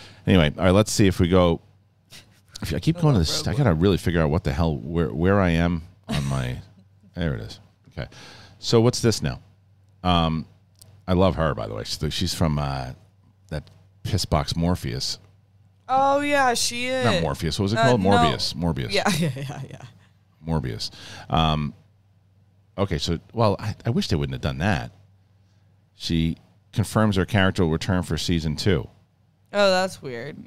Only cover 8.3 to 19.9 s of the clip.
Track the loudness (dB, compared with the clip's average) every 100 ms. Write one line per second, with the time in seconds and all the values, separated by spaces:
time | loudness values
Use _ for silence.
8.3 | -20 -20 -12 2 4 4 2 0 0 -2
9.3 | -6 -14 _ _ _ _ _ 2 2 2
10.3 | 0 -6 _ _ _ -20 -12 0 2 4
11.3 | 2 0 -2 -6 -8 -8 -6 -6 -4 -4
12.3 | 0 0 0 -2 -6 -8 -14 _ _ _
13.3 | _ -12 -12 -12 -20 _ _ -6 -4 0
14.3 | -2 -2 -2 -2 -2 -4 -6 -8 -8 -16
15.3 | _ _ _ _ _ -2 0 2 2 2
16.3 | 2 2 0 -2 -4 -4 0 0 0 -2
17.3 | -4 -4 -2 0 2 2 4 4 4 4
18.3 | 0 -4 -2 -2 -2 -2 -2 0 0 -2
19.3 | -4 -10 -12 -14 -18 -20